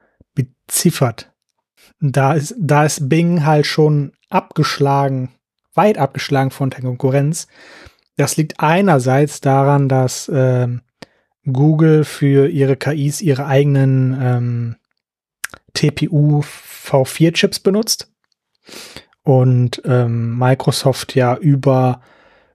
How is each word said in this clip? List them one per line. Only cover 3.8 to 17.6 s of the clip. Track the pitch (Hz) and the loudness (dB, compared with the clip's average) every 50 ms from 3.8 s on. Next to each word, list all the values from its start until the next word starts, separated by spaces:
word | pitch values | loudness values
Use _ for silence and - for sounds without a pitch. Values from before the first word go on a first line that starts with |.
| 156 151 151 147 143 135 - _ _ - | 2 2 2 0 -2 -4 -8 _ _ -4
abgeschlagen, | - 185 - - - - 147 - - - 143 139 139 139 139 139 135 131 127 127 _ _ _ _ _ _ _ _ - | -4 -4 -4 -4 -2 -2 -2 -2 0 -2 0 0 0 0 0 -2 -2 -4 -6 -8 _ _ _ _ _ _ _ _ -2
weit | - 175 214 214 - | 2 2 2 2 0
abgeschlagen | 143 - - 139 - - 147 135 135 135 | -2 -4 -4 -6 -6 -2 0 0 0 -2
von | - - 139 131 | -2 -4 -6 -6
der | - - | -6 -6
Konkurrenz. | 127 127 123 127 - 131 131 139 139 147 170 - - _ _ - - - - - - - _ _ _ _ _ - | -8 -8 -6 -2 -2 0 0 0 0 0 -4 -6 -8 _ _ -20 -20 -20 -20 -20 -20 -20 _ _ _ _ _ -4
Das | 143 139 - - | -4 -2 0 -2
liegt | 156 147 - - | -4 -4 -4 -4
einerseits | - 151 165 180 202 196 160 135 123 131 127 139 151 143 - - | 0 0 2 2 2 2 2 2 2 2 2 2 0 0 -4 -4
daran, | - 139 135 135 139 139 143 143 139 135 | -2 0 2 2 2 2 2 2 2 2
dass, | 135 131 131 123 - - - - - | 0 0 0 -2 -4 -8 -10 -4 -2
ähm, | 135 131 127 127 123 123 120 120 120 - _ _ - - _ _ _ _ _ _ _ - 143 | 0 0 2 0 0 -2 -2 -4 -8 -12 _ _ -20 -20 _ _ _ _ _ _ _ -6 -4
Google | 131 127 147 156 160 151 165 160 156 156 147 | 0 2 2 2 4 4 4 4 4 4 2
für | - - - 147 143 139 139 139 147 | 0 -4 -2 0 2 4 4 2 2
ihre | 170 143 135 135 139 | 2 0 0 0 0
K | 131 - 147 | -2 -2 -6
Is | 151 156 139 147 143 - | -4 -2 -2 -4 -4 -2
ihre | - 165 135 127 143 143 | -2 -2 -2 -2 -2 0
eigenen, | 139 139 143 147 139 139 135 135 135 131 131 127 131 135 | 2 2 2 2 2 2 2 2 2 2 0 0 -2 -2
ähm, | 131 123 123 120 120 120 120 117 120 117 113 _ _ _ _ _ _ _ _ _ _ _ _ _ - - - - _ _ - | -2 0 0 0 -2 -2 -4 -4 -6 -8 -10 _ _ _ _ _ _ _ _ _ _ _ _ _ -18 -18 -18 -18 _ _ -6
T | - - 147 | -2 0 0
P | - - 151 - | 0 0 -4 -2
U | - 147 147 147 147 147 147 | 0 2 2 2 2 0 -2
V | - - - - - - - - - - 139 131 | -4 -10 -20 -20 -20 -20 -20 -10 -2 0 0 0
vier | - - - 156 165 165 | 0 0 0 0 0 2
Chips | - - 196 202 | 0 -2 -2 -2
benutzt | - | -2